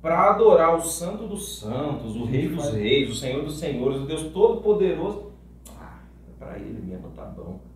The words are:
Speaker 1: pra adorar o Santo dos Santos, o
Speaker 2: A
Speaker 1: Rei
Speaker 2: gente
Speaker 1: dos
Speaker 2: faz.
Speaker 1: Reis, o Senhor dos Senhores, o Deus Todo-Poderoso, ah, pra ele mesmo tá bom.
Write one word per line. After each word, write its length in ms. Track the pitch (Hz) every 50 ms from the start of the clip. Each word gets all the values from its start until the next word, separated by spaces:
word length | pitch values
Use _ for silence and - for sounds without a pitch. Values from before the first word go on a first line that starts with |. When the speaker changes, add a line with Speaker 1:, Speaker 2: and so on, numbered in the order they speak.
Speaker 1:
pra 280 | - 165 170 180 - 202
adorar 440 | 208 214 226 208 175 165 160 165 170
o 40 | 165
Santo 440 | - - - - 170 175 208 233 233
dos 320 | 196 202 - - - - -
Santos, 560 | 107 107 120 139 151 147 139 - - 113 107
o 80 | 120 120
Speaker 2:
A 20 |
Speaker 1:
Rei 160 | 110 131 135
Speaker 2:
gente 120 | 151 165 156
Speaker 1:
dos 100 | - -
Speaker 2:
faz. 120 | 143 113
Speaker 1:
Reis, 340 | 107 104 110 139 143 131 113
o 40 | 113
Senhor 280 | 113 135 127 131 143 151
dos 140 | 151 147 -
Senhores, 420 | 165 147 135 120 123 135 135 135
o 40 | 135
Deus 160 | 143 160 151 160
Todo-Poderoso, 1080 | 151 - 185 208 233 226 220 - 208 202 180 185 185 165 160 175 202 208 - - - - - - - - - - - - -
ah, 180 | - - - - - - - - - - - -
pra 180 | - - 90 101
ele 240 | 104 110 113 107 92
mesmo 220 | 92 92 92 - - -
tá 80 | - -
bom. 360 | 92 92 90 - 87 95 - - - -